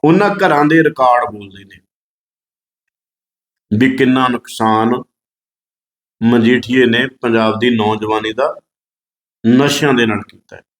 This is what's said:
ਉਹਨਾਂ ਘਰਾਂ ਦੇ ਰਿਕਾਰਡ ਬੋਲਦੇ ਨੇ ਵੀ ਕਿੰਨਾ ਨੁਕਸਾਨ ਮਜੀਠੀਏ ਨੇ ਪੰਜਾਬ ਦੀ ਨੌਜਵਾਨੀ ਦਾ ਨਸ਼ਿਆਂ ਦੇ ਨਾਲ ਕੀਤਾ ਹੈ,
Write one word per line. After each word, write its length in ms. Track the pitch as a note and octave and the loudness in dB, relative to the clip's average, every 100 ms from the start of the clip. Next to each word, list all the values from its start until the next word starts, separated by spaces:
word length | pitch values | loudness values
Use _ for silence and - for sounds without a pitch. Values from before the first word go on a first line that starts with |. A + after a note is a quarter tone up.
ਉਹਨਾਂ 260 | D3+ F3+ G3+ | 2 2 0
ਘਰਾਂ 360 | G3 F#3+ D3 D3+ | 0 0 2 2
ਦੇ 180 | D#3+ | 2
ਰਿਕਾਰਡ 480 | D#3 D#3+ B2+ B2 A2+ | 2 0 2 2 -2
ਬੋਲਦੇ 340 | G#2 G2+ G2 G2 | -10 -18 -20 -20
ਨੇ 160 | F2+ _ _ _ _ _ _ _ _ _ _ _ _ _ _ _ _ _ _ _ G#2+ | -20 _ _ _ _ _ _ _ _ _ _ _ _ _ _ _ _ _ _ _ 0
ਵੀ 180 | C3 C3 | 0 2
ਕਿੰਨਾ 300 | C3 C3 B2+ | 0 2 0
ਨੁਕਸਾਨ 760 | A#2+ - - A2 A2 A#2 B2 - _ _ _ _ _ _ _ _ _ _ _ | -4 -10 -4 -2 0 0 -2 -8 _ _ _ _ _ _ _ _ _ _ _
ਮਜੀਠੀਏ 600 | A2+ A#2+ A2+ B2 A2+ B2+ A#2+ | 0 2 2 0 0 0 2
ਨੇ 220 | A#2 B2 | 2 -2
ਪੰਜਾਬ 460 | _ A#2+ A2+ A2 G#2+ | _ -2 0 0 0
ਦੀ 100 | A#2+ | -2
ਨੌਜਵਾਨੀ 640 | A#2 G#2+ G#2+ G#2+ A2 G#2+ | 0 -2 -2 -4 -4 -4
ਦਾ 220 | A2 C#3+ - _ _ _ _ _ _ _ _ A2+ | -4 -6 -6 _ _ _ _ _ _ _ _ 0
ਨਸ਼ਿਆਂ 460 | B2+ C#3+ C#3+ D3 | 2 2 0 0
ਦੇ 120 | B2 A2+ | 0 0
ਨਾਲ 160 | G#2+ | -4
ਕੀਤਾ 340 | G2+ - _ - | -8 -20 _ -20
ਹੈ, 60 | _ _ | _ _